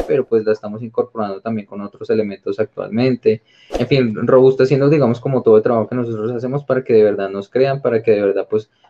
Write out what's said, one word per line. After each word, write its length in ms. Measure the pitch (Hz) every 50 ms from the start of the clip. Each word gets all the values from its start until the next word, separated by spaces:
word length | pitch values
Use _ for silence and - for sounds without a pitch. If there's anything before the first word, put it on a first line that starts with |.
| - -
pero, 160 | 151 135 123
pues, 200 | - 117 113 107
la 80 | 110 107
estamos 300 | 107 - 104 104 110 120
incorporando 580 | 113 113 - 117 - - 117 107 101 95 98
también 260 | - 113 113 107 101
con 160 | - 101 101 101
otros 260 | 98 - _ 110 -
elementos 500 | 117 110 107 101 95 - _ - 98 -
actualmente. 840 | 107 - _ - 95 98 101 113 127 131 127 123 - 110 110 113 - _ _ _ _ _ - -
En 80 | 120
fin, 280 | 113 147 139 127 113 107
robusteciendo, 760 | 107 113 120 127 127 131 131 131 - 131 135 147 131 139 143
digamos, 320 | 151 151 135 113 117 117
como 220 | - 139 139 123 110
todo 160 | 113 107 107
el 40 | 107
trabajo 260 | - 120 113 107 -
que 60 | 123
nosotros 360 | 127 120 117 117 107 107 117
hacemos 340 | 123 117 120 123 131 143 143
para 180 | - 131 127 127
que 100 | - 120
de 80 | 110 107
verdad 260 | 104 101 98 98 98
nos 220 | 98 98 101 -
crean, 320 | - 123 131 139 135 139 -
para 200 | 123 117 110 113
que 100 | 117 107
de 100 | 104 104
verdad, 240 | 98 98 95 95 -
pues, 220 | - 107 107 _ _ _ _ _